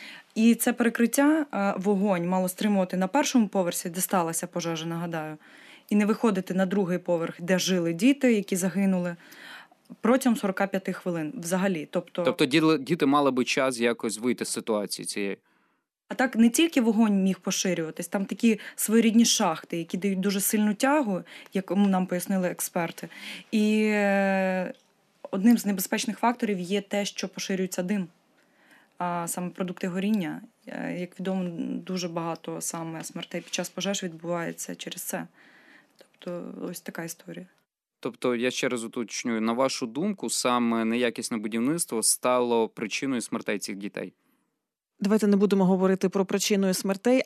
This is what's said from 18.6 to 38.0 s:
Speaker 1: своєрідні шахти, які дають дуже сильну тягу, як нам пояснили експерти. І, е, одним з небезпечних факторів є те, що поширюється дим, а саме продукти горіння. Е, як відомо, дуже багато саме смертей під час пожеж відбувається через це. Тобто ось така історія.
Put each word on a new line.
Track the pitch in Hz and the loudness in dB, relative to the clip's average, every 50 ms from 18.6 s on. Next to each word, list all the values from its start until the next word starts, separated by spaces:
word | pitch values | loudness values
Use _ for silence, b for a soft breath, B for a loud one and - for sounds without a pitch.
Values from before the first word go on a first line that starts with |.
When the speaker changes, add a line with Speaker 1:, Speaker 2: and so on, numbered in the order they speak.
| B B B | B B B
Speaker 1:
своєрідні | B - - 214 233 220 226 202 233 233 | B 0 2 4 4 6 6 6 6 6
шахти, | 226 - - 214 175 160 - - - - 170 | 6 6 4 2 0 0 -2 -6 -6 -6 -6
які | 165 165 - | -6 -4 -4
дають | 180 185 202 190 185 | -2 -2 -2 0 0
дуже | 185 202 196 202 | 0 0 0 0
сильну | 196 - - 208 214 214 202 | 0 0 2 2 2 2 2
тягу, | - - 269 285 311 277 214 190 170 175 B B B B B | 2 2 2 4 2 2 0 -2 -4 -6 B B B B B
як | - 190 185 - 175 | -6 -6 -4 0 2
нам | 202 202 196 190 185 185 | 4 4 4 4 2 2
пояснили | 185 185 175 - - 196 190 180 175 | 0 -2 -4 -2 -2 0 0 0 0
експерти. | 165 - - - - 180 165 165 - - - 170 B B B B B B B B | -2 -4 -6 -4 -4 -4 -4 -4 -6 -10 -14 -16 B B B B B B B B
І, | - 214 214 214 214 214 214 | 0 2 4 4 4 4 2
е, | 214 214 208 202 202 196 196 196 196 190 190 190 185 185 185 180 - - _ _ _ _ _ _ _ _ _ - - | 2 2 2 2 4 4 4 4 2 2 2 2 0 0 0 -2 -4 -8 _ _ _ _ _ _ _ _ _ -12 -6
одним | - 196 190 240 240 - | -2 2 4 6 4 4
з | - | 2
небезпечних | 196 190 185 - - 226 208 - - 196 - | 0 -2 -2 -2 -4 -4 -4 -4 -4 -4 0
факторів | - 233 240 240 240 208 208 180 | 0 0 0 0 -2 -2 -2 -2
є | 180 170 202 202 | -2 -2 -2 -4
те, | 196 - - 202 202 | -4 -2 -2 -2 -2
що | 196 - - - 190 | -4 -6 -8 -8 -8
поширюється | - 196 - - 196 185 190 180 - - | -8 -8 -6 -4 -2 -2 -2 -4 -4 -4
дим, | 180 180 214 202 180 160 _ _ _ _ _ b b b b b b b b b b b b - | -4 -2 -2 -2 -4 -6 _ _ _ _ _ b b b b b b b b b b b b -6
а | 175 180 175 175 170 170 | -6 -4 -4 -4 -4 -6
саме | - 185 180 175 | -6 -6 -6 -6
продукти | - - 190 175 180 - - 185 | -6 -6 -6 -6 -6 -6 -6 -4
горіння. | 170 190 190 208 220 208 165 151 151 - 208 - _ _ - | -4 -2 -2 0 0 0 -2 -4 -6 -10 -14 -18 _ _ -16
Е, | - - - - - 170 175 | -14 -12 -10 -8 -8 -8 -8
як | 180 175 - - | -8 -10 -10 -8
відомо, | 180 190 190 190 180 175 170 160 - - - - 170 | -6 -4 -4 -2 -4 -4 -6 -6 -6 -6 -6 -8 -8
дуже | - 185 185 175 175 | -6 -6 -6 -6 -6
багато | 165 170 165 165 165 - - 165 165 165 | -6 -6 -6 -6 -8 -8 -8 -10 -10 -8
саме | 165 - - 165 165 165 160 160 160 | -8 -8 -8 -8 -8 -8 -10 -10 -12
смертей | - - 180 175 - - 170 | -12 -12 -12 -12 -10 -10 -10
під | - - - | -10 -8 -6
час | - 175 - | -6 -6 -6
пожеж | - 185 185 196 202 - | -8 -6 -4 -4 -4 -4
відбувається | 190 180 160 160 170 170 175 170 165 170 165 - - - 175 | -6 -8 -10 -8 -6 -6 -4 -4 -4 -6 -8 -10 -10 -10 -10
через | - - 180 - 180 | -12 -12 -12 -12 -12
це. | - - - 170 165 - b b b b b b b b b b b b b _ | -10 -8 -8 -8 -8 -10 b b b b b b b b b b b b b _
Тобто | - _ _ - - 180 175 175 175 190 185 185 | -20 _ _ -16 -12 -10 -10 -10 -10 -12 -12 -10
ось | 180 180 175 - | -10 -10 -10 -10
така | - - - - 165 | -14 -14 -12 -10 -10
історія. | 165 - - - 170 170 175 185 - _ _ _ _ _ _ _ _ _ _ | -12 -12 -14 -16 -16 -16 -16 -16 -20 _ _ _ _ _ _ _ _ _ _